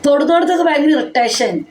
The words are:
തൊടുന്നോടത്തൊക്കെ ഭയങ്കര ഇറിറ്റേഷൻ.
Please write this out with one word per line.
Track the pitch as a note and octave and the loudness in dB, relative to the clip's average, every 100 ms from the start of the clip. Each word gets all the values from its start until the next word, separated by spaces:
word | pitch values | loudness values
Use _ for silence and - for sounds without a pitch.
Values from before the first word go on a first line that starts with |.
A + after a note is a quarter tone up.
| D4 | 2
തൊടുന്നോടത്തൊക്കെ | C#4+ D4 E4+ E4 F4 | 0 2 0 2 0
ഭയങ്കര | E4+ D4+ D4+ | 0 2 2
ഇറിറ്റേഷൻ. | D4 - B3+ A#3 A#3 A#3 F3 - | 0 -2 -2 -2 -2 -4 -4 -10